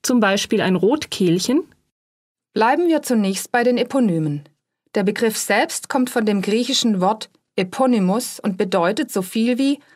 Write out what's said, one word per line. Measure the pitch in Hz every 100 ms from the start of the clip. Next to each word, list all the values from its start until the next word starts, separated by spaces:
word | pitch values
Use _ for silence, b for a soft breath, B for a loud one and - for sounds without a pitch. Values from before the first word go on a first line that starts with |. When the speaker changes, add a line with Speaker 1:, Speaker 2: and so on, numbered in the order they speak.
Speaker 1:
zum | - 247
Beispiel | 202 202 - 214
ein | 180 185
Rotkehlchen? | 190 302 - - 180 175 180 285 - _ _ _ _ _ _ _ _
Speaker 2:
Bleiben | - 220 294 349
wir | 302
zunächst | - 233 190 190 -
bei | 247
den | 240 247
Eponymen. | 247 277 226 160 156 147 - _ _ _ _ 208
Der |
Begriff | 196 214 226 220
selbst | - 208 - - -
kommt | 277 247
von | 240 214
dem | 202
griechischen | 185 220 247 262 240 190
Wort | 185 220 - _ _ -
Eponymos | 185 - 262 233 185 214 - -
und | 214 185
bedeutet | 202 190 170 220 294
so | 208
viel | 185 226 233 247
wie | 277 285 b